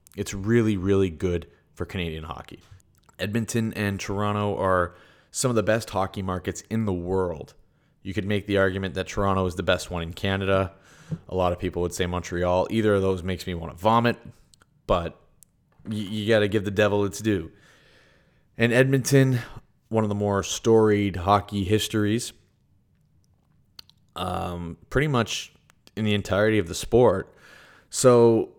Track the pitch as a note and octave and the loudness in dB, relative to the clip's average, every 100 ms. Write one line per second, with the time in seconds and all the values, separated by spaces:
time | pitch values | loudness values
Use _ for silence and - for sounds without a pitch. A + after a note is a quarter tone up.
0 | _ - G2+ G2 G2 A#2 A2 G2+ F#2 G2 | _ -12 -10 -6 0 2 2 0 2 2
1 | F#2+ D#2 F#2 F2 E2 _ _ - F#2 G2 | 2 0 -2 -2 -6 _ _ -12 -10 -6
2 | E2+ D#2+ D#2 C2+ - - _ - _ _ | -6 -8 -12 -14 -16 -20 _ -20 _ _
3 | _ - G2 A2+ G#2+ A#2 A2+ G2 G#2 G2 | _ -10 -4 -4 -2 -2 -4 -2 -4 -4
4 | - G2 G#2 G#2 G#2 G2+ F#2+ F#2 F2 - | -6 -4 -2 -2 -2 0 2 2 0 -6
5 | - _ _ - C3 A2+ G2 A2 - G2 | -20 _ _ -4 0 0 2 0 -2 -4
6 | F#2+ - F#2+ F#2 F#2 - - A2+ A2 F2+ | -4 -4 -4 -4 -6 -10 -6 -4 -2 -4
7 | F2 F#2+ F2+ D#2 C#2+ - _ _ _ _ | -2 0 -2 -4 -12 -20 _ _ _ _
8 | G2 G2 G2 G#2 G2 G2 F#2+ F#2+ F#2+ F#2 | -8 -6 -2 -2 0 2 2 0 -4 -6
9 | F#2 - G2 F#2+ F#2 F2 F2+ F2+ - F2 | -6 -2 0 2 0 0 0 -2 -2 -8
10 | E2 E2+ G2 G2 F#2+ F#2+ F#2+ - _ - | -8 -6 -4 -2 0 2 0 -6 _ -20
11 | - - - F#2 F2+ F2 F2+ E2+ F2 - | -12 -12 -6 -2 0 -2 -4 -4 -4 -2
12 | F2+ F2 - F2 F2+ F2+ - A2+ G#2+ G2+ | -4 -4 -4 -2 0 0 0 0 2 2
13 | F#2+ F#2 F2+ F2+ - E2+ E2 D#2 G2+ A#2 | 2 -2 -4 -6 -6 -8 -10 -2 2 4
14 | A#2+ - - - _ _ _ _ - F#2 | 2 0 -8 -20 _ _ _ _ -2 0
15 | E2+ - _ _ - _ _ _ - G#2+ | -2 -10 _ _ -20 _ _ _ -10 -8
16 | G2 G#2+ G#2 A2 G#2 A2 G2 G2+ G#2 G#2 | -6 -4 0 2 2 0 -2 2 2 2
17 | G2+ - G#2+ G2 D#2+ - _ _ _ _ | 0 -2 -2 -2 -4 -14 _ _ _ _
18 | _ _ _ _ _ - A#2 A#2+ C3 C3+ | _ _ _ _ _ -2 2 4 4 2
19 | A#2+ C#3 C3+ B2 - - - _ _ A2 | 4 4 4 2 -4 -16 -20 _ _ -2
20 | G#2+ G2+ G#2 G2 F#2+ - A2+ A2+ A2 G#2 | 0 0 0 0 -2 -2 4 6 6 4
21 | G2+ F2+ F2+ G2+ G2+ G2+ F#2 G#2+ - A2 | 0 -2 2 2 2 -4 0 0 0 -2
22 | G#2 A2+ - - _ _ _ _ _ _ | 0 -2 -4 -14 _ _ _ _ _ _
23 | _ _ _ _ _ _ _ - - _ | _ _ _ _ _ _ _ -20 -20 _
24 | _ - F#2 F2+ F2+ F2 E2+ - - C3 | _ -8 -6 -4 -6 -6 -8 -12 -4 0
25 | D3+ C3 A2 - - _ _ _ _ - | 2 2 0 -4 -10 _ _ _ _ -4
26 | A2 G#2 - G2 G#2+ A2 E2+ E2+ - A#2 | 0 0 0 2 4 2 0 -4 0 4
27 | A#2+ F#2+ - _ - - - - _ - | 6 4 -2 _ -20 -20 -20 -20 _ 2
28 | C3 A#2+ A#2 A2+ - | 6 8 8 6 0